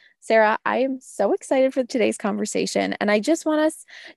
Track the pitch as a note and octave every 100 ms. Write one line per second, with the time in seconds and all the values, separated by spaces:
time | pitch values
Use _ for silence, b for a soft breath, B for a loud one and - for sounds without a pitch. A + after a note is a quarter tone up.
0 | b b - A3+ G#3+ A3 G#3 G#3+ C4+ C4
1 | - - G#3 F#4 - C4+ C4 C4+ B3 C4
2 | G#3 - G#3 G3+ G#3+ F#3+ F#3+ G3 - -
3 | G#3 G#3+ G#3+ D#4+ D#4+ D4+ D#4 - B B
4 | B